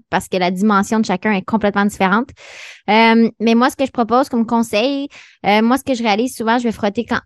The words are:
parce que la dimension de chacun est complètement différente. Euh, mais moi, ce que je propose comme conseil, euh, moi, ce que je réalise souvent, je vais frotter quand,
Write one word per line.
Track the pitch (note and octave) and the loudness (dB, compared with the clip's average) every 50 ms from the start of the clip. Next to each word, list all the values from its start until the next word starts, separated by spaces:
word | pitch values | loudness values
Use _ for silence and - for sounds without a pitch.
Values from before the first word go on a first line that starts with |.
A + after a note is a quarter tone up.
| - _ | -4 _
parce | - F3+ - - | -6 -6 -4 -4
que | - F#3 | -2 -2
la | F3+ F3 | 0 -2
dimension | F#3+ F3+ G3+ A3 G#3 F#3+ G3+ - A3+ A3 | 0 0 0 2 2 2 0 0 -2 -2
de | A3 | 0
chacun | - F#3 F#3 - A3 | -2 -2 -2 -2 -2
est | G#3+ F#3+ | -2 -2
complètement | F#3+ - - G#3+ G#3 G#3 G#3 G3+ G3+ | -2 -4 -2 -2 -2 -2 0 0 -2
différente. | G#3 - - G3 F#3 F#3+ A3 C4 - - - - - - - - - - - _ - | -2 -2 0 0 0 0 0 -2 -4 -10 -20 -20 -20 -20 -20 -20 -20 -20 -8 _ 0
Euh, | G#3 A3 A3+ A3+ A3+ A3+ A3+ A3 - - | 2 4 4 6 6 4 4 2 0 -2
mais | G#3+ A#3 A3+ | 0 2 2
moi, | A#3 B3 C4+ | 4 2 2
ce | - | 0
que | - C#4 | -2 -4
je | B3+ | -4
propose | - - A#3 G#3 A3+ B3+ C#4+ - | -2 -2 -2 0 2 0 0 0
comme | - A#3 A#3 | -2 -2 -2
conseil, | A3+ A#3+ A#3 A#3 A3+ - G#3 A3+ C#4 C#4+ C#4 C#4 C#4+ - - - - _ _ - | 0 0 -2 -2 -2 -2 -2 0 -2 -2 -4 -6 -10 -12 -18 -20 -20 _ _ -2
euh, | F3+ G#3 G#3+ A3+ | 0 2 2 2
moi, | A#3 B3 C4+ | 2 0 0
ce | - | 0
que | - C4 | -2 -4
je | A3+ A#3 | -2 0
réalise | A3+ G3+ G#3+ A#3+ C4 - | 0 0 0 -2 -4 -6
souvent, | - A3+ A3 A3+ B3+ | -4 -2 0 0 0
je | A#3+ | 0
vais | A#3 | -2
frotter | G3 - - G#3 G3+ - A3 | -4 -2 -4 -4 -2 -4 -4
quand, | - A#3+ - - | -4 -4 -6 -4